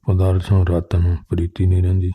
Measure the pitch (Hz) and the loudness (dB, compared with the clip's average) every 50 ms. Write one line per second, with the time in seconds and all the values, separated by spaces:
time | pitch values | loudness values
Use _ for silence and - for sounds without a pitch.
0 | _ - 98 92 92 95 92 92 90 - 101 95 90 87 87 85 82 - - 90 | _ -2 0 2 2 2 2 0 0 2 2 2 2 2 0 -2 -2 -2 -2 0
1 | 85 87 87 82 - _ 92 87 85 90 - - 95 92 92 90 90 90 92 95 | 0 0 0 -2 -4 _ -4 -4 -4 -6 -4 -2 0 0 2 2 2 0 0 0
2 | 92 90 | -2 -4